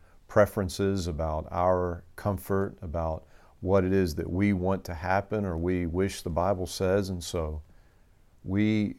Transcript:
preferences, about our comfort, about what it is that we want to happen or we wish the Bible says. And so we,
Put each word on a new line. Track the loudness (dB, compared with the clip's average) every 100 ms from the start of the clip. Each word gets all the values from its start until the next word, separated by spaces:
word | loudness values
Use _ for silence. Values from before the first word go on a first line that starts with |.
| -16 -20 0
preferences, | 4 4 2 -4 0 0 0 -2
about | -2 -2 -4 -4
our | 0 2 2 0 -4 -12 -6
comfort, | -4 -4 -2 -2 -2 -6
about | -8 -4 -4 -6 -10 -20 -20 -8
what | 2 4
it | 4
is | 4 2 0
that | -4
we | 2 2
want | 2 0 -2
to | -4
happen | -6 0 0 0 -2 -2
or | -2
we | 0 0 0
wish | 0 0 -2
the | -4
Bible | 0 0 0 -4
says. | -2 0 2 0
And | -6
so | -6 -4 -4 -6 -12 -20 -20 -20 _ _ _ _
we, | -4 0 2 2 0